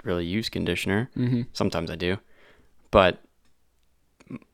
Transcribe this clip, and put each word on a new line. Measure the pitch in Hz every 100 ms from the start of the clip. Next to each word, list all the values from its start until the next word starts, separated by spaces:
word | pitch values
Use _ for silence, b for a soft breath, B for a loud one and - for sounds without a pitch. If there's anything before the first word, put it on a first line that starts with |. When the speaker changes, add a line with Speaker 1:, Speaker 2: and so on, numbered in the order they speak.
Speaker 1:
really | - 87 85
use | 101 113
conditioner. | 92 87 87 98 101 127 -
Speaker 2:
Mm-hmm. | 123 123 120
Speaker 1:
Sometimes | - - 85 82
I | 82
do. | 87 98 - - - - - - -
But | 107 90 - - _ _ _ _ _ _ _ _ _ -
m-, | 80 _